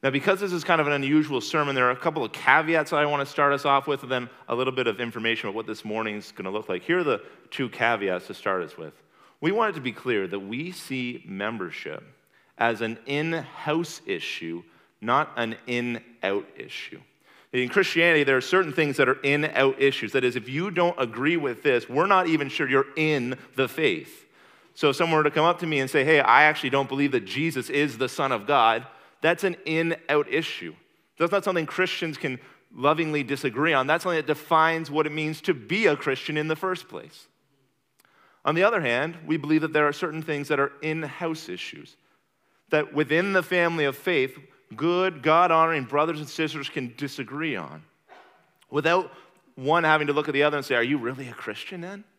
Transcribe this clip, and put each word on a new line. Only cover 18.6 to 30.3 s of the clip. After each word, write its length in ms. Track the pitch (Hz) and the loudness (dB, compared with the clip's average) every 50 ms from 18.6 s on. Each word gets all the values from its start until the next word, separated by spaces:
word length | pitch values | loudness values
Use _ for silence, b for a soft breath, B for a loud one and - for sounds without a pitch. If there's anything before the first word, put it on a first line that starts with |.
| 190 156 | 2 2
things 240 | 131 - 160 147 131 | 0 0 0 0 4
that 120 | 127 139 123 | 4 4 4
are 120 | 131 - | 4 2
in-out 580 | - 139 143 147 151 156 - 117 135 135 131 - | 2 0 2 2 0 0 2 4 4 4 4 4
issues. 300 | 135 139 131 - - 104 - | 2 2 2 0 -6 -2 -2
That 100 | 135 127 | 0 0
is, 100 | 123 113 | 2 -2
if 140 | 120 104 127 | -2 -8 -6
you 240 | 131 151 175 208 | -6 -4 -4 -4
don't 280 | 175 180 175 - - - | 0 2 2 2 2 0
agree 360 | 131 117 110 113 131 156 175 | -4 -4 -4 -2 0 0 0
with 260 | 165 147 135 120 - | 2 0 -2 -4 0
this, 260 | - 147 127 - - - | 2 4 4 4 2 0
we're 180 | 120 143 175 | 0 0 4
not 200 | 196 202 185 180 | 4 4 4 4
even 220 | 170 160 151 143 135 | 4 2 0 0 -2
sure 200 | - - 156 131 | -2 -4 -2 2
you're 180 | 131 135 139 135 - | 4 2 2 2 -2
in 420 | 160 156 156 151 139 120 123 131 127 B B _ | -2 0 2 2 0 -2 -4 -6 -8 B B _
the 140 | - 135 117 | 0 0 0
faith. 580 | - - 160 131 90 78 - - - - - _ b b b b b b b b b | 0 0 2 2 2 0 -6 -14 -20 -20 -20 _ b b b b b b b b b
So 160 | - - 147 | 0 2 2
if 60 | 135 | 2
someone 220 | - 175 165 160 156 | 2 2 2 4 4
were 40 | |
to 80 | 151 147 | 4 2
come 140 | 147 160 151 | 2 4 2
up 160 | 170 175 170 | 2 2 0
to 60 | 180 160 | -2 -2
me 100 | 156 139 | 0 -2
and 100 | 135 131 | -2 0
say, 140 | - 151 | 0 2
"Hey, 160 | 131 151 160 147 | 4 6 4 6
I 240 | 131 107 117 135 | 6 8 8 8
actually 280 | 151 151 151 - - 131 | 8 6 4 2 -2 0
don't 180 | 127 139 139 127 | 0 0 0 0
believe 240 | 131 139 143 139 | 0 0 2 2
that 120 | 127 120 98 | 2 0 -2
Jesus 460 | 92 95 135 156 165 156 156 - - | -2 -4 -2 -2 -2 -2 -4 -6 -2
is 280 | 127 143 147 151 127 110 | 0 0 0 0 0 -2
the 100 | 131 120 | -4 -4
Son 240 | - - 147 135 | -2 -2 0 0
of 160 | 127 110 104 120 | 0 -2 0 2
God," 360 | 147 135 113 113 113 117 127 B B B B B B B | 4 6 6 6 4 2 -4 B B B B B B B
that's 220 | - 156 175 170 - | 0 0 0 2 0
an 100 | 190 170 - - | -4 -4 -4 -6
in-out 640 | 160 160 160 165 165 165 - - - 147 147 147 | -2 0 0 0 0 -2 -4 -2 0 2 2 2
issue. 460 | - | 2